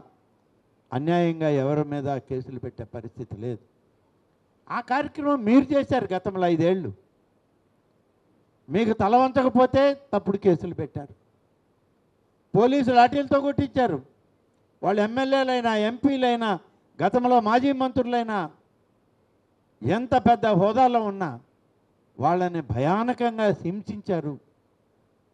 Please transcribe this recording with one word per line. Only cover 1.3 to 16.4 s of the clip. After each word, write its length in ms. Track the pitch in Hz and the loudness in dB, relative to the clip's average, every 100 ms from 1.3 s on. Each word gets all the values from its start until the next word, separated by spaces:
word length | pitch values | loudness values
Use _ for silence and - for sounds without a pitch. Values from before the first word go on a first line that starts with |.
| 165 156 | 0 0
ఎవరి 360 | 143 135 151 | 0 0 -2
మీద 320 | 147 143 139 135 | -2 -6 -6 -6
కేసులు 420 | - 131 131 127 | -6 -10 -10 -12
పెట్టే 260 | 127 - | -14 -14
పరిస్థితి 520 | 107 120 113 - 120 101 | -14 -14 -16 -16 -14 -10
లేదు. 260 | 120 107 _ _ _ _ _ _ _ _ _ _ - | -8 -10 _ _ _ _ _ _ _ _ _ _ -10
ఆ 100 | 220 | -10
కార్యక్రమం 640 | - 262 294 - 285 285 | -4 -4 -4 -6 -2 0
మీరు 220 | 214 262 269 | 4 4 4
చేశారు 340 | 277 - 254 190 | 0 0 -2 -2
గతంలో 320 | 185 208 190 175 | -6 -6 -2 0
ఐదేళ్ళు. 460 | 165 165 190 131 98 _ _ _ _ _ _ _ _ _ _ _ _ _ _ _ _ - | 2 2 0 -4 -12 _ _ _ _ _ _ _ _ _ _ _ _ _ _ _ _ -4
మీకు 240 | 170 220 | -2 0
తల 240 | 220 202 247 | 0 2 4
వంచకపోతే 800 | 262 269 254 247 254 269 277 277 - | 4 2 2 4 4 4 2 0 -4
తప్పుడు 240 | 202 196 202 | -4 -2 0
కేసులు 380 | 196 165 180 | 2 0 -2
పెట్టారు, 400 | 156 151 147 139 - _ _ _ _ _ _ _ _ _ _ _ _ _ 190 | -10 -10 -12 -16 -20 _ _ _ _ _ _ _ _ _ _ _ _ _ 2
పోలీసు 340 | 247 285 247 | 2 2 4
లాఠీలతో 500 | 247 247 285 269 277 | 6 6 4 0 0
కొట్టించారు. 720 | 277 277 285 269 233 143 131 _ _ _ _ _ _ _ | 0 -2 -2 0 0 -2 -8 _ _ _ _ _ _ _
వాళ్ళు 200 | 165 208 | -2 0
ఎమ్మెల్యేలైనా, 720 | 214 240 269 269 262 254 233 214 | 0 -2 0 0 2 0 0 0
ఎంపీలైనా, 840 | 214 247 285 269 247 233 | 0 0 0 2 0 0